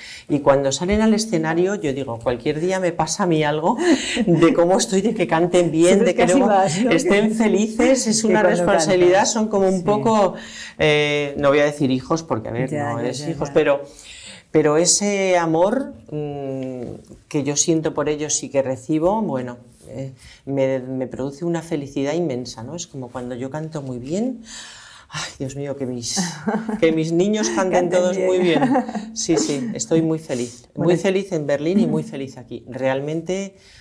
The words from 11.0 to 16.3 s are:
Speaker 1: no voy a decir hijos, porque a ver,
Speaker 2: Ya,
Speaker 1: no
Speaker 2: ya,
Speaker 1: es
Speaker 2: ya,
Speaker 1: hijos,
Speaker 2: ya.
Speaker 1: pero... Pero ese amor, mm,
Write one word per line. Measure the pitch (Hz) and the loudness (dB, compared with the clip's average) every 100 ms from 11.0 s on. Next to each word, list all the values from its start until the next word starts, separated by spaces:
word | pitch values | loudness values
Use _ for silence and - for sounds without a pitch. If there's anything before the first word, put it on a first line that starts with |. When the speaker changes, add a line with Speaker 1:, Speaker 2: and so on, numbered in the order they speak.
| 147 147 143 143 | 2 0 -2 0
Speaker 1:
no | 143 | 4
voy | 147 | 4
a | |
decir | 147 147 135 | 4 2 0
hijos, | 131 - 165 | 0 0 -4
porque | - 113 113 | -2 -6 -4
a | |
ver, | 113 - | -4 -4
Speaker 2:
Ya, | 147 143 | -2 -4
Speaker 1:
no | 127 | -4
Speaker 2:
ya, | 120 | -4
Speaker 1:
es | 135 | -4
Speaker 2:
ya, | 151 | -6
Speaker 1:
hijos, | 147 143 | -6 0
Speaker 2:
ya. | |
Speaker 1:
pero... | 160 147 139 - - - - - - - | 2 2 0 -4 -18 -20 -20 -20 -20 0
Pero | 156 151 151 | 2 4 4
ese | 170 - 202 202 190 180 | 2 2 0 0 2 2
amor, | 165 160 190 247 285 - - | 2 2 2 0 -4 -12 -10
mm, | 151 147 | -8 -6